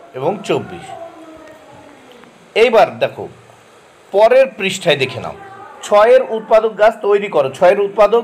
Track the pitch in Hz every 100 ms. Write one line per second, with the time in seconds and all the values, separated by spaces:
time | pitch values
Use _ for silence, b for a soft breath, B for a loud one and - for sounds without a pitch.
0 | - 131 147 214 - 143 113 92 - -
1 | - - - 320 320 311 - - - -
2 | - - - _ _ 202 240 220 147 120
3 | 127 - 87 - - _ _ _ _ _
4 | _ 196 220 254 262 - 190 - 170 139
5 | 123 117 80 69 - - - - - 208
6 | 220 262 233 220 - 220 220 196 214 220
7 | 202 202 196 160 135 131 185 196 196 208
8 | 202 233